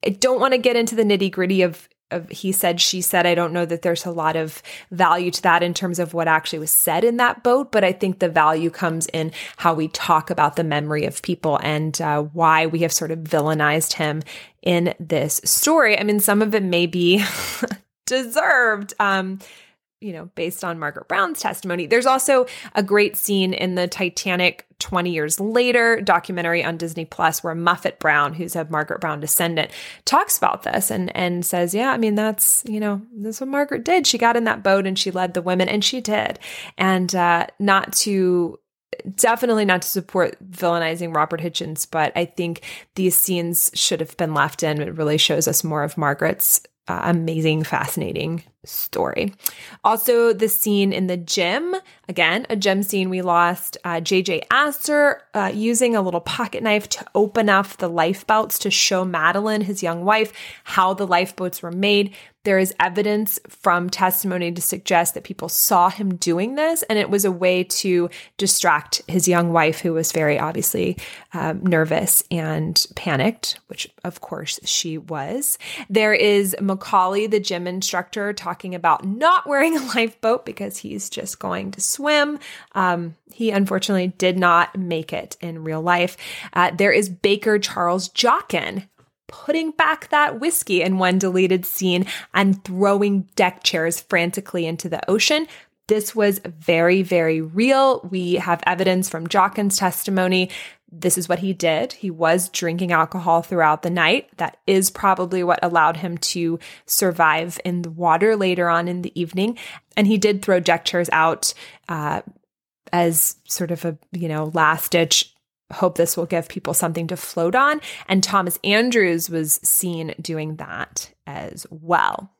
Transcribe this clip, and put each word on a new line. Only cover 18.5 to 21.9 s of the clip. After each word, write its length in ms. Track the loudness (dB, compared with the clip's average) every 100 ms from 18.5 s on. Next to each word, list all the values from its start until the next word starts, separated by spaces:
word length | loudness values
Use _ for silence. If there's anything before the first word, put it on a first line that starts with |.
| 4 4 0 -6 -2
um, 400 | 0 0 -2 -8 -14 -20 _ _ _ _
you 120 | -14
know, 140 | -12 -14 -6
based 260 | -6 -6
on 160 | -8 -6
Margaret 300 | -8 -8 -4
Brown's 320 | 0 0 -2
testimony. 460 | -6 -6 -6 -4
There's 200 | 2